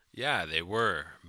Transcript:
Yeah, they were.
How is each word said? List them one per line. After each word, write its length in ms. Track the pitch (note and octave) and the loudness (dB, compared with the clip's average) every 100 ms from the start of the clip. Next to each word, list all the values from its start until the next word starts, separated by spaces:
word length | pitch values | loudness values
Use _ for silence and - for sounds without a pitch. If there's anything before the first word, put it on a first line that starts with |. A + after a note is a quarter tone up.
| _ | _
Yeah, 320 | - C3+ A#2 E2 | -4 0 0 2
they 160 | D#2+ | 0
were. 440 | F2 A2 A2 D#2+ C#2 - | 0 2 2 0 -6 -14